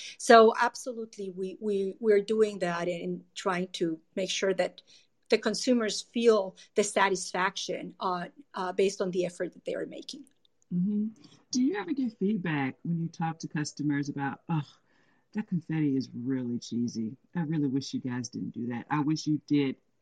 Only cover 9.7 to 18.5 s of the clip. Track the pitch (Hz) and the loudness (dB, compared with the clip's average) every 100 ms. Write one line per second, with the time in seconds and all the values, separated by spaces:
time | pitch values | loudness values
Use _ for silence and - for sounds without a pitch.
9.7 | - - - - 294 - _ _ _ _ | -6 -6 -10 -14 -16 -18 _ _ _ _
10.7 | 175 190 208 214 - - - _ 247 262 | -2 0 0 -2 -6 -20 -20 _ 0 0
11.7 | 403 349 277 247 - 196 214 175 147 131 | 0 -4 -2 -4 -2 0 0 0 -2 -2
12.7 | - 160 170 165 - 165 160 156 151 147 | -4 -4 -4 -4 -4 -4 -4 -6 -6 -6
13.7 | - 147 143 143 139 139 - - 160 - | -4 -2 -2 -2 -4 -6 -8 -4 -4 -4
14.7 | - _ _ _ _ _ 214 - 175 - | -12 _ _ _ _ _ -8 -4 -4 -2
15.7 | 160 147 135 123 120 123 131 120 120 - | 0 0 0 -2 -6 -4 -2 -2 -6 -4
16.7 | 120 120 110 110 135 _ 175 151 160 143 | -2 -2 -2 -6 -8 _ -6 -2 0 0
17.7 | 135 - 127 127 123 120 107 - | 0 -2 -6 -4 -6 -6 -8 -8